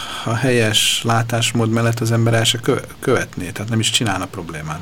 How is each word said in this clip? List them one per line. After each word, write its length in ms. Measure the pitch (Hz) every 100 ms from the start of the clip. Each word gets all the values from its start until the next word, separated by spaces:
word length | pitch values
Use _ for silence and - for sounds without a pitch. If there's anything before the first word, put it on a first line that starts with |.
| - -
a 100 | 113
helyes 680 | 117 131 120 110 104 - -
látásmód 680 | 120 113 117 117 113 120 110
mellett 300 | 113 117 117
az 120 | 113
ember 220 | 117 117
el 100 | 113
se 140 | 113 -
kö-, 240 | - 123 - -
követné, 460 | 139 104 - - 90
tehát 200 | - 107
nem 100 | 113
is 100 | 107
csinálna 360 | - 113 92 87
problémát 540 | 101 82 78 78 78